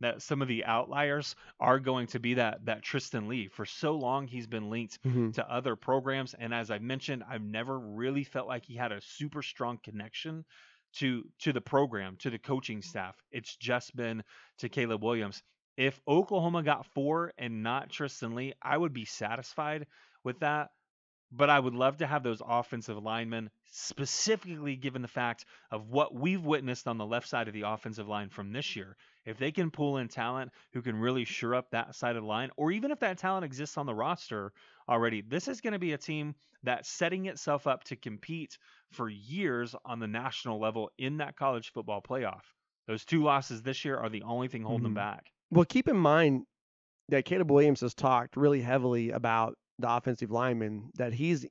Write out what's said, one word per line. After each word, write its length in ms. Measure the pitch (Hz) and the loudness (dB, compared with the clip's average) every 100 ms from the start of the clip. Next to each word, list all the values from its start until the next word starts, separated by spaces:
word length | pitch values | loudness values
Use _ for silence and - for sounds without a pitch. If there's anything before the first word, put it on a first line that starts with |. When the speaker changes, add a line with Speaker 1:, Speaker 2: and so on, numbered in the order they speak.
Speaker 1:
that 220 | 120 - | -4 -2
some 180 | - 143 | -2 -2
of 80 | 131 | 0
the 160 | 113 | 0
outliers 720 | - 117 - 139 147 143 139 - - - | 2 0 2 0 0 0 -4 -10 -14 0
are 180 | 120 135 | 4 4
going 280 | 131 127 120 | 4 0 0
to 100 | 123 | -2
be 120 | 120 | 0
that, 300 | 123 117 104 | 2 2 0
that 160 | 110 110 | -4 -4
Tristan 460 | - 139 - 123 107 | -4 -6 -4 -6 -4
Lee. 200 | 123 92 | -4 -6
For 180 | - 104 | -8 -10
so 300 | - 156 156 | -4 -2 0
long, 300 | 123 135 135 | 0 -2 -4
he's 200 | 123 113 | -8 -8
been 240 | 113 107 | -6 -4
linked 280 | 113 113 - | -4 -6 -4
Speaker 2:
Mm-hmm. 280 | 131 123 113 | 0 2 2
Speaker 1:
to 200 | 113 113 | 0 -2
other 240 | 120 127 110 | -2 -2 -2
programs. 560 | - 135 131 135 127 | 2 2 2 -2 -4
And 220 | - 117 | -6 -4
as 160 | 117 110 | -4 -2
I've 100 | 107 | -4
mentioned, 420 | 117 - - 131 113 | -4 -4 -4 -6 -6
I've 140 | 120 | -8
never 340 | 107 110 123 135 | -6 -4 -4 -4
really 460 | 110 104 127 139 | -6 -4 -2 0
felt 240 | 139 127 117 | -2 -4 -4
like 160 | 127 | -6
he 100 | - | -8
had 160 | 120 120 | -6 -4
a 100 | 101 | -4
super 400 | - - 147 147 | -10 -8 -8 -6
strong 340 | - - 120 117 | -8 -4 -4 -4
connection 600 | - 107 110 - 160 160 160 - - _ _ | -8 -10 -10 -10 -8 -10 -12 -20 -20 _ _
to, 340 | - 135 120 - - | -2 0 0 -4 -6
to 120 | 160 | 0
the 80 | 127 | 0
program, 560 | - 139 143 110 95 95 | 2 2 2 0 -8 -8
to 100 | 135 | -8
the 80 | 117 | -6
coaching 420 | - 135 - 107 | -4 -4 -4 -8
staff. 360 | 90 104 92 - _ | -8 -8 -8 -10 _
It's 240 | 113 110 - | -12 -12 -8
just 380 | 113 123 - | -2 -2 -2
been 280 | 123 117 113 - - - - | -6 -4 -4 -8 -18 -20 -10
to 120 | 117 | -6
Caleb 320 | - 117 107 | -2 0 0
Williams. 400 | 107 117 104 - - _ _ - | 0 0 -2 -8 -16 _ _ 0
If 240 | 131 - - | 0 0 2
Oklahoma 540 | 156 190 196 170 170 | 4 4 2 2 2
got 240 | 151 147 - | 2 2 0
four 480 | 143 139 160 170 - | -2 2 2 0 -4
and 260 | 120 110 | -6 -4
not 280 | 113 131 143 | -2 -2 -4
Tristan 440 | - 143 - 117 | -6 -6 -6 -8
Lee, 200 | 117 135 - | -6 -6 -6
I 160 | 127 147 | 0 2
would 160 | 170 | 2
be 100 | 123 | -2
satisfied 840 | 107 - 107 120 123 - 151 156 147 _ - _ | -8 -6 -4 -4 -8 -6 -4 -4 -8 _ -20 _
with 160 | 127 123 | -8 -2
that. 300 | 147 151 147 _ _ _ _ _ _ | 0 0 -2 _ _ _ _ _ _
But 180 | 123 143 | 4 8
I 80 | 143 | 8
would 160 | 127 | 6
love 220 | 120 131 147 | 4 4 4
to 100 | 147 | 0
have 160 | 147 | 0
those 180 | 127 110 117 | 0 -2 0
offensive 560 | 120 120 120 110 107 | 0 0 -4 -6 -6
linemen, 480 | 107 113 113 113 110 _ _ - - - | -4 -4 -2 -4 -6 _ _ -12 -10 -6
specifically 720 | 139 - 202 220 180 156 143 135 | -4 0 2 0 -2 -8 -6 -4
given 260 | 135 127 | -4 -4
the 60 | 123 | -6
fact 360 | - 120 117 - - - | -2 -2 -2 -10 -20 -10
of 180 | 110 110 | -8 0
what 260 | 131 151 | 2 2
we've 300 | 123 160 190 | 2 0 0
witnessed 420 | 156 151 131 120 131 | 2 0 0 -4 -4
on 120 | 113 | -4
the 80 | 107 | -2
left 220 | 117 - | -2 -2
side 200 | 127 110 | -4 -4
of 60 | |
the 80 | 104 | -4
offensive 440 | 104 110 120 107 104 | -4 -4 -6 -8 -6
line 220 | 104 98 | -6 -6
from 240 | - 101 | -8 -8
this 240 | 117 143 113 | -6 -6 -8
year. 200 | 95 - _ _ | -10 -16 _ _
If 140 | - 110 | -12 -4
they 120 | 147 | -2
can 200 | 160 170 | 0 -2
pull 260 | 151 143 139 | 0 0 0
in 100 | 120 | -2
talent 440 | - 117 131 127 - - | -4 -4 -4 -8 -12 -12
who 100 | 127 | -6
can 120 | 120 110 | -4 0
really 280 | 120 131 | 2 2
shore 300 | 120 - 120 | 0 -2 0
up 160 | 127 - | 0 0
that 240 | 117 - | -4 -4
side 220 | - 123 117 | -4 -2 -2
of 60 | |
the 60 | 107 | -2
line, 220 | 110 131 - | -2 -4 -2
or 140 | 160 | 0
even 200 | 208 277 | 0 -2
if 100 | 294 | -2
that 180 | 214 185 | -2 -2
talent 260 | 190 190 | -2 -2
exists 320 | 160 131 147 - | -4 -6 -8 -6
on 80 | 143 | -4
the 80 | |
roster 580 | 110 135 175 - 107 98 - - - - | -2 -2 -2 -4 -6 -6 -10 -20 -12 0
already, 340 | 117 117 110 | 4 4 2
this 260 | 107 151 269 | -2 -4 -4
is 120 | 254 | -6
gonna 180 | 226 208 | -4 -2
be 140 | 175 | -2
a 60 | 147 | -4
team 360 | - 151 147 147 _ _ | -4 -4 -4 -8 _ _
that's 260 | 127 120 - | -2 -2 -2
setting 380 | - 170 185 190 | -2 -2 0 -6
itself 400 | - - 143 147 | -6 0 0 2
up 180 | 127 | -2
to 120 | - 135 | -4 -12
compete 640 | 123 104 - 165 151 - _ - _ | -10 -10 -10 -10 -10 -14 _ -20 _
for 180 | - 113 | -6 -6
years 640 | 104 107 175 185 120 120 120 | -6 -8 -2 0 0 -2 -6
on 140 | - 117 | -10 -6
the 80 | 110 | -4
national 540 | 113 131 - 123 107 | -2 -4 -4 -4 0
level 300 | 110 110 107 - | 0 0 -4 -4
in 180 | 131 151 | -4 -2
that 200 | 143 - | -4 -2
college 360 | 135 120 - | 0 0 -4
football 280 | 117 110 101 | -8 -4 -6
playoff. 400 | - 131 110 95 - _ _ _ - | -2 -2 -2 -6 -12 _ _ _ -6
Those 180 | 110 | -6
two 180 | - 165 | 2 4
losses 380 | 151 139 131 117 | 6 4 2 -6
this 220 | 120 135 | -4 -4
year 120 | 147 131 | -2 -2
are 100 | 113 | -2
the 120 | 110 | -4
only 260 | 107 120 127 | -4 -2 -2
thing 140 | 123 | -4
holding 160 | 110 117 120 | -2 0 0
Speaker 2:
Mm-hmm. 80 | |
Speaker 1:
them 0 | |
back. 380 | 104 104 98 - _ - | 0 -2 -6 -14 _ 4
Speaker 2:
Well, 140 | 170 | 8
keep 240 | 170 254 262 | 8 6 4
in 80 | 214 | 6
mind 500 | 156 156 156 131 - _ _ _ _ _ - | 8 8 8 6 0 _ _ _ _ _ 0
that 160 | 139 | 2
Caleb 260 | - 185 165 | 2 2 8
Williams 300 | 143 147 135 | 8 10 6
has 140 | 123 | 2
talked 420 | - 131 123 120 131 | 2 4 4 2 4
really 240 | 143 143 | 6 6
heavily 500 | 120 131 127 120 117 | 4 4 4 2 2
about 460 | 113 117 113 113 117 _ - | 0 2 4 2 -2 _ -4
the 100 | 120 | 0
offensive 380 | 120 131 120 110 | 2 2 -2 0
linemen 600 | 113 127 117 107 107 117 | 2 2 2 0 -4 -8
that 180 | - 123 | -4 -2
he's 320 | 117 160 160 - | 0 2 2 0